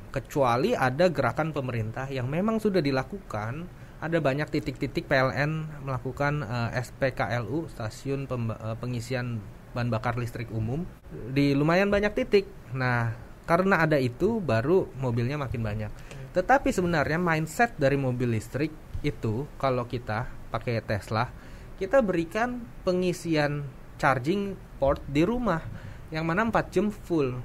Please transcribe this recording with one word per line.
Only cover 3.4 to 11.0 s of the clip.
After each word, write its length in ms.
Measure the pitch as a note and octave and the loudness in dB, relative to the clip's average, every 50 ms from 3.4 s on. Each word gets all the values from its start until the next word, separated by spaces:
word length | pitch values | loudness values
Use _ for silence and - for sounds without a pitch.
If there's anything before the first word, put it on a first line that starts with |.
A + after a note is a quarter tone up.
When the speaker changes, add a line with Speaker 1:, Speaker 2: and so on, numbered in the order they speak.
| G#2 A2+ B2 D#3 F3 F3+ - - - - - - | -4 -4 -6 -8 -8 -12 -14 -16 -18 -18 -14 -8
Speaker 1:
ada 160 | - D#3 E3+ E3 D3 | -6 0 0 2 4
banyak 240 | C#3 C3 D3 D3+ - | 2 2 2 -2 -2
titik-titik 640 | - D3 C#3+ D3 B2+ - D3 C3+ - E3+ - - | -2 -2 -2 -2 -4 -4 -4 -2 -2 -4 -2 2
P 0 | |
L 240 | D3 C3 C3 C3 - | 4 4 4 4 2
N 320 | B2 C#3+ D3 D#3 D#3 D#3 D#3 D3+ D3 C#3 | 2 0 0 0 -2 -4 -6 -8 -10 -6
melakukan, 560 | C#3 C3 B2 - C3 B2 - C#3+ C#3+ D3 D3 | -4 -4 -4 -4 -6 -4 0 0 0 0 0
eh, 400 | C#3+ F#2+ B2 A#2+ A#2 A2 - A#2+ | -2 -2 -2 -2 -2 0 0 -2
S 160 | A#2+ - - | -4 -4 -4
P 160 | - C#3 C3 | -2 0 0
K 240 | B2 - B2 F#2+ A2+ | 0 0 -2 0 0
L 160 | A#2+ A#2 G2 | -2 -2 -2
U, 160 | B2 E3 D#3+ A#2+ | -2 -4 -4 -6
stasiun 640 | - - A#2 G#2+ - - - C3+ C#3 C#3 C#3 C3 | -8 -8 -8 -8 -8 -8 -6 -4 -4 -4 -2 -4
pemba-, 240 | B2+ A#2+ A#2 A2+ G#2+ | -2 -2 -2 -2 -4
eh, 220 | - A2 A2 A2+ A#2 | -4 -4 -6 -6 -4
pengisian 640 | A#2+ B2 B2 A#2+ A2+ - C3 B2 B2 B2 A#2+ A2 G2+ - - - - - - | -4 -4 -4 -4 -4 -4 -4 -4 -2 -2 -4 -6 -6 -8 -14 -16 -16 -10 -4
bahan 160 | B2+ A#2+ B2 | -2 0 0
bakar 240 | A#2 A2 A#2+ B2 A#2 | 0 0 0 0 0
listrik 320 | B2 A#2+ A2+ - A#2 A#2 A2+ G#2 | 0 -2 -4 -4 -6 -8 -6 -4
umum, 320 | A2 G#2+ A2 B2 D#3+ F3+ - - - | -2 -2 -2 -2 -2 -4 -6 -10 -16